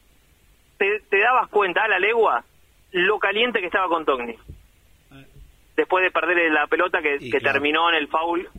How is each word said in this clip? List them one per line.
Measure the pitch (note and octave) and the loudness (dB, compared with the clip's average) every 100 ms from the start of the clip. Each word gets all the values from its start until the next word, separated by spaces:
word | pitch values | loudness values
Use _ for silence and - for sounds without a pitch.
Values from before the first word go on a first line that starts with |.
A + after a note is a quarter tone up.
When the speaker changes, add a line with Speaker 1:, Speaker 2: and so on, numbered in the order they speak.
| _ _ _ _ _ _ _ - | _ _ _ _ _ _ _ -4
Speaker 1:
Te, | G3 G#3 - | -2 -2 -2
te | G3 | 2
dabas | A3+ B3+ G#3 | 4 2 2
cuenta | G#3 G3 F3+ | 0 2 0
a | A3 | 0
la | F#3+ | 0
legua | G3 A#3 G3 A#2+ - _ - _ _ | 2 2 2 2 -4 _ -20 _ _
lo | F#3 F#3 G#3 | 0 0 0
caliente | G3+ G3+ B3 A3+ | 0 0 0 -2
que | F3+ | -2
estaba | G3+ F#3 | -2 0
con | F3+ | 0
Togni. | D3+ C3 A#2+ A2+ - - - _ _ _ _ | 0 -2 -4 -12 -18 -20 -20 _ _ _ _
Speaker 2:
Ah. | C#3 C3+ - - _ _ - | -20 -20 -20 -20 _ _ -4
Speaker 1:
Después | D3+ F#3 | 0 0
de | F#3 | 0
perder | E3+ D#3+ F3 E3 | 0 0 2 2
la | D#3 D3 | 0 0
pelota | D3 F3+ F3+ | 0 0 -2
que, | D3+ C#3 | -2 -4
Speaker 3:
Y | B2+ | -2
Speaker 1:
que | C3+ | -2
Speaker 3:
claro. | C#3 | 0
Speaker 1:
terminó | C#3 D3 D#3 E3+ | 0 0 0 2
en | D#3+ | 0
el | C#3+ | -2
foul | D#3+ E3 E3+ G3 | -2 -2 -4 -6